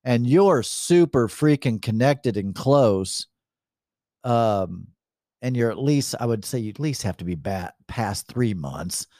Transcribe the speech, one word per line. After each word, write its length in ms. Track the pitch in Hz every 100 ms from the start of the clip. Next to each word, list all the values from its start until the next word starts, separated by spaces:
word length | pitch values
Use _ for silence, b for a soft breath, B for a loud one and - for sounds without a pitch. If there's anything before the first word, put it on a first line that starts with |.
and 240 | 127 120 123
you're 360 | 160 196 147
super 640 | 107 - - 175 165 131 113
freaking 540 | - 151 143 131 110
connected 560 | - 110 131 139 127 104
and 160 | 98 92
close, 720 | 131 143 120 95 92 - - _ _ _ _ _ _ _ _ _
um, 640 | 123 117 113 101 90 87 90 _ _ _ _ _
and 140 | 123 127
you're 160 | 117
at 80 | 104
least, 360 | 139 147 - -
I 60 | 117
would 180 | 113
say 160 | - 127
you 100 | 107
at 100 | 104
least 240 | 151 131
have 140 | 101 -
to 80 | 87
be 100 | 85
ba-, 380 | 98 95 90 - -
past 400 | - 104 101 -
three 260 | 123 120
months. 540 | 95 71 67 - - -